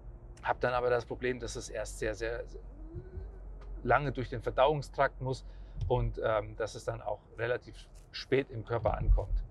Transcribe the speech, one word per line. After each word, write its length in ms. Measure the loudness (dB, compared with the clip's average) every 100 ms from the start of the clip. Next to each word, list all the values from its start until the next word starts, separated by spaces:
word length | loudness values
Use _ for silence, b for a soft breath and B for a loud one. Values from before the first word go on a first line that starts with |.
| -14 -14 -14 -6
habt 220 | -2 2
dann 100 | 2
aber 160 | 4 4
das 140 | 4
Problem, 360 | 2 -2 0 0
dass 160 | -4 -6
es 140 | -6
erst 280 | -4 -4 -2
sehr, 160 | -2
sehr 300 | 0 -2 -4 -8 -10 -12 -14 -12 -10 -10 -10 -10 -12 -12 -12 -10 -2
lange 300 | 4 4 4
durch 160 | -2 -4
den 140 | -4
Verdauungstrakt 760 | 0 4 6 4 0 2 2 2
muss 260 | -4 -4 -8 B B B 2
und, 320 | 4 2 0
ähm, 340 | 2 2 0 -4
dass 180 | -6
es 100 | -4
dann 160 | -6 -4
auch 200 | -4 -6 -8 -4
relativ 500 | 0 -2 -4 -16 -16 -18 -14
spät 400 | -8 2 4 4
im 140 | -4
Körper 320 | -2 2 2 4
ankommt. 460 | 6 6 6 0 -2